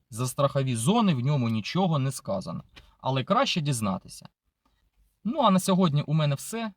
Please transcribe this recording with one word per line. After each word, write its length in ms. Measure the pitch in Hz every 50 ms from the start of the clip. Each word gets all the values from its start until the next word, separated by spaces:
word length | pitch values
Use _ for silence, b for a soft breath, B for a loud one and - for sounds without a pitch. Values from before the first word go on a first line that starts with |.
| _ _
за 180 | 113 107 127 127
страхові 480 | - - 139 139 - 139 135 131 123
зони 380 | 113 113 143 208 240 220 196 156
в 60 | 123
ньому 300 | 120 139 147 139 120 117
нічого 500 | 113 110 98 - - 170 196 180 160 143
не 120 | 131 139
сказано. 520 | 135 - - - 98 98 - - 85 - - _ B B B B B B
Але 220 | - 127 131 135 127
краще 380 | - 196 240 269 - - 180
дізнатися. 680 | 147 147 139 117 110 101 92 92 - - - - - - _ _ _ _ _ _ _ _ _ _ _ _ _ _ _ _ _ _ -
Ну 160 | 202 269 330
а 120 | 262 214
на 80 | 190 185
сьогодні 420 | - - 190 180 190 175 139 147
у 120 | - - 151
мене 220 | 160 156 143 139
все. 360 | - - - - 226 226 220 190